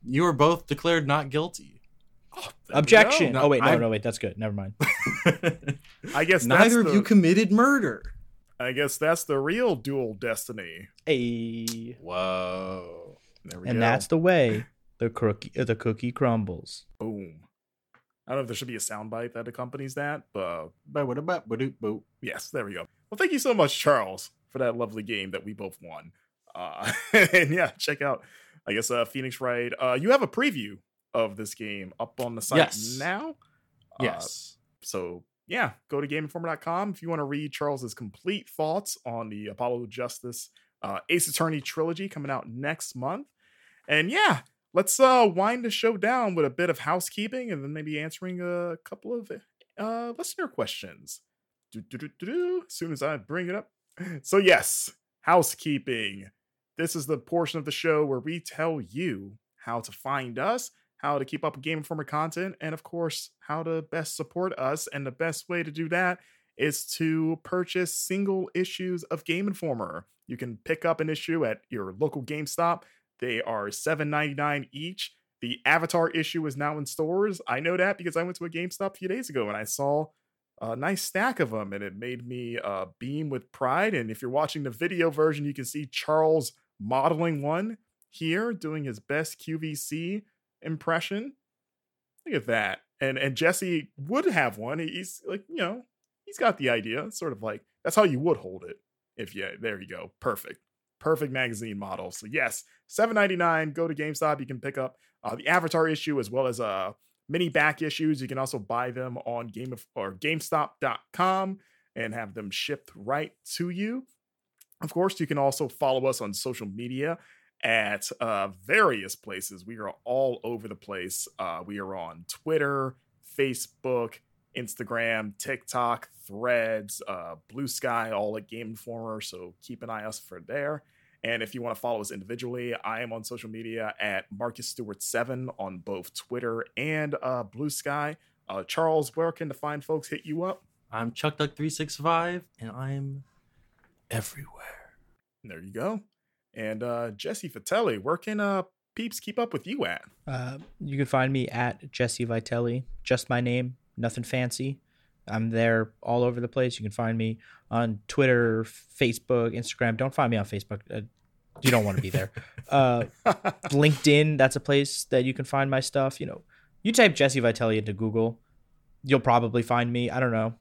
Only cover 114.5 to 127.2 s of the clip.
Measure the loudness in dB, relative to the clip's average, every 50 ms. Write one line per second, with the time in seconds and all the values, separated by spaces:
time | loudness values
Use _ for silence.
114.5 | _ _ -20 _ _ _ -10 -4 0 2 2 2 2 0 -2 -2 2 2 2 2
115.5 | 2 0 -4 -4 -2 0 2 2 2 4 2 2 0 0 -4 -6 -6 -6 -6 -6
116.5 | -6 -6 -8 -10 -8 -8 -8 -8 -6 -4 -4 -4 -4 -6 -10 -20 -20 _ _ _
117.5 | _ _ 0 2 4 4 4 2 -2 -4 -4 -8 -6 _ -2 -2 0 0 0 -2
118.5 | -4 -12 -2 2 4 6 6 6 4 0 -4 -8 -10 -12 _ -10 -10 -8 -8 -10
119.5 | -12 -14 -16 -16 -12 -10 -8 -10 -10 _ _ -2 0 2 2 2 0 -2 -4 -6
120.5 | -6 -6 -8 -10 -14 -14 -10 -8 -8 -6 -6 -6 -6 -8 -8 -10 _ -8 -6 -6
121.5 | -6 -8 -8 -8 -8 -8 -6 -6 -8 -8 -8 -10 -12 -16 -14 -14 -14 -10 _ -2
122.5 | 0 2 2 0 0 0 -2 -4 -6 _ _ _ _ _ _ -16 -2 0 0 0
123.5 | 0 -4 -8 -10 _ _ _ 0 0 0 0 -2 -6 -14 _ _ _ _ _ _
124.5 | _ -10 -10 -10 -8 -10 -8 -6 -4 -2 0 0 0 0 -2 -6 -8 _ -6 -6
125.5 | -6 -6 _ -4 -2 0 2 2 0 -2 -4 -16 _ -20 -18 -14 -10 -4 0 2
126.5 | 2 4 2 2 0 -2 -4 -6 -10 -10 -8 -8 -8 -8